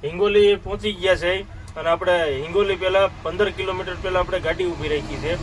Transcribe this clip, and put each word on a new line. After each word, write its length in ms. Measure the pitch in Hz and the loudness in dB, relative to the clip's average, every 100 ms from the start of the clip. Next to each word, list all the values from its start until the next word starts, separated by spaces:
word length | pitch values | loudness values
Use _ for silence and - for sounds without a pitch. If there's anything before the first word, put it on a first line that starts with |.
હિંગોલી 520 | 147 175 208 208 202 202 | -6 0 4 6 6 4
પહોંચી 360 | 185 208 208 | -2 -4 -4
ગયા 240 | 190 185 175 | -2 2 2
છે 300 | 175 190 196 - - - | 2 -2 -4 -14 -14 -4
અને 120 | 160 | 0
આપણે 520 | 165 180 175 160 135 | 2 4 2 2 -2
હિંગોલી 340 | 156 180 202 185 | -2 0 0 0
પહેલા 340 | 185 190 196 - | 2 4 2 0
પંદર 260 | 160 180 202 | -8 0 -2
કિલોમીટર 460 | 185 190 185 185 175 | 0 -4 -4 -6 -6
પહેલા 180 | 190 185 | -2 0
આપણે 200 | 175 180 | 0 -2
ગાડી 260 | 160 170 180 | -2 0 -2
ઊભી 220 | 160 147 | -2 -2
રાખી 140 | 147 | -2
છે. 320 | 135 139 143 175 | -4 -6 -4 -4